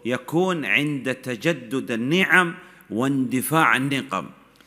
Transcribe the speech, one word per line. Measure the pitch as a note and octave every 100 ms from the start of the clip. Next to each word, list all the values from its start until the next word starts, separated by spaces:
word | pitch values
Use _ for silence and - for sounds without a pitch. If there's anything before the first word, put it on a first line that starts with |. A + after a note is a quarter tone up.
| A2+
يكون | A#2+ - D#3+ F#3 F3 A2+
عند | A2 D3 C#3+ C3 B2+
تجدد | B2+ A#2+ D#3 E3+ A#2 C3 -
النعم | A2+ B2 F3 F#3+ E3+ F3 F3 - - -
واندفاع | G2+ C3 C#3 B2 B2+ - D#3 C#3+ A#2
النقم. | C#3 C#3 - F#2+ C#2+ - _ _